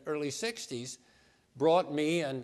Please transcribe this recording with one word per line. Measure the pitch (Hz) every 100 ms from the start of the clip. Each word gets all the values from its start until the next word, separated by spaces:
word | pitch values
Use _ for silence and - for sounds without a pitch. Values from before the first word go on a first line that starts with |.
| -
early | 151 147
sixties | 131 - 175 - 123 127 - _ _ _ _ _ -
brought | 156 175 175
me | 147 151 170
and | 147 131